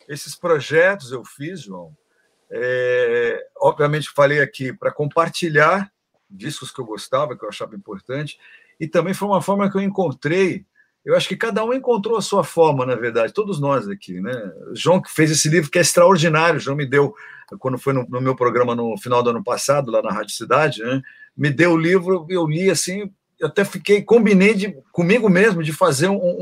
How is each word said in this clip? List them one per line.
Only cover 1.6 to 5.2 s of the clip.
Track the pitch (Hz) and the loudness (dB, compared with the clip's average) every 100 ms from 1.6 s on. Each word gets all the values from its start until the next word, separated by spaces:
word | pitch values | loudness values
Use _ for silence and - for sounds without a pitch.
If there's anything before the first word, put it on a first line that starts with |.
João, | 101 92 82 76 _ _ _ _ - | -16 -18 -18 _ _ _ _ _ -14
é, | 113 123 127 123 123 120 120 117 - - - | -6 -4 -2 0 0 0 0 -2 -4 -10 -2
obviamente | 135 - 147 151 143 - | 0 2 0 -2 -4 2
falei | 143 147 | 2 2
aqui | 139 - 131 | -2 -4 -10
pra | - 131 | -6 -6
compartilhar | - 147 165 | -4 -4 0